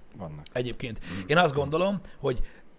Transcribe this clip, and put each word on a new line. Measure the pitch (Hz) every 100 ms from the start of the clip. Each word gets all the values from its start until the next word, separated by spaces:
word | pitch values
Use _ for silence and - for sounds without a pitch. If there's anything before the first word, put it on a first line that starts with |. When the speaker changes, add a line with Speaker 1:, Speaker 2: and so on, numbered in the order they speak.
| - -
Speaker 1:
Vannak. | 82 76 73
Speaker 2:
Egyébként. | 127 123 110 123 110 85
Speaker 1:
Mm. | 92 95
Speaker 2:
Én | 156
azt | 175
gondolom, | 139 139 160 190 196 - -
hogy | 139 127 - - -